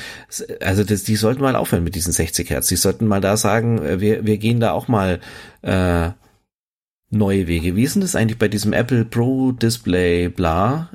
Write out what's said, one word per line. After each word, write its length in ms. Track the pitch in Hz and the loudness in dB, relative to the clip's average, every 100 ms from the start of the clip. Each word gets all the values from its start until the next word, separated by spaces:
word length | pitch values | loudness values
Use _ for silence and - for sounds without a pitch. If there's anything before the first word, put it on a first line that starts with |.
| - - - - - - | -14 -16 -14 -12 -12 -6
also 240 | - 95 | -2 0
das, 200 | 101 104 | 2 0
die 120 | - 107 | 0 0
sollten 260 | 110 127 | 2 2
mal 120 | 135 | 0
aufhören 300 | 123 - 98 | 0 0 0
mit 100 | 85 | -2
diesen 180 | 90 87 | -4 -2
sechzig 360 | 80 82 - 85 | -2 -2 -4 -4
Hertz. 200 | 67 - | -2 0
Die 80 | 90 | 0
sollten 300 | 98 - 113 | 0 0 0
mal 140 | 98 | 2
da 160 | 95 110 | 2 2
sagen, 420 | 104 110 117 113 | 2 2 2 0
äh, 180 | 76 92 | 0 0
wir, 240 | 104 110 | 2 2
wir 140 | 107 107 | 0 0
gehen 200 | 110 120 | 2 2
da 140 | 113 | 2
auch 160 | 82 - | 0 0
mal, 320 | 113 95 85 - - - - | 0 2 -2 -6 -20 -20 -10
äh, 520 | - 95 90 87 85 - _ _ _ _ _ _ _ _ _ | -2 0 2 2 -2 -6 _ _ _ _ _ _ _ _ _
neue 380 | 107 101 98 85 | 0 2 2 0
Wege. 300 | 85 85 90 | 0 0 0
Wie 80 | |
ist 100 | 135 | 0
denn 80 | 185 | 0
das 140 | 185 - | 0 0
eigentlich 220 | 110 117 | 0 0
bei 100 | 104 | 0
diesem 240 | 104 104 | 0 0
Apple 320 | 98 120 123 | 0 2 0
Pro 480 | 113 120 120 131 131 | 0 0 0 0 0
Display, 760 | 127 113 113 - 90 90 87 87 | 0 0 0 0 2 2 2 0
bla? 600 | 85 87 80 104 147 170 | 0 0 2 0 -2 -6